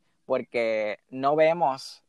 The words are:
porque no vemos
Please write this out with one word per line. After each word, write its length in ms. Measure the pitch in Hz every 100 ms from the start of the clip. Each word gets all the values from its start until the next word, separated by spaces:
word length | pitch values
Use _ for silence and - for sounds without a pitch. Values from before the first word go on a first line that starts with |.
| _ _ -
porque 760 | 131 117 120 113 110 107 101 _
no 260 | 131 139 151
vemos 680 | 156 170 151 131 - -